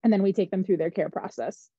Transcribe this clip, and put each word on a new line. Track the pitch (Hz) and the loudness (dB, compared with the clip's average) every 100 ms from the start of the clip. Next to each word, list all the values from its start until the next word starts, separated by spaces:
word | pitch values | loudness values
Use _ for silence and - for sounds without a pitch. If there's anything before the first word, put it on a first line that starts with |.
And | 233 | 4
then | 208 | 4
we | 196 | 2
take | 190 185 | 2 0
them | 190 | -2
through | 190 180 | 0 0
their | 160 | 0
care | 160 156 | -2 -4
process. | - 196 - 120 - _ | -4 -10 -8 -10 -10 _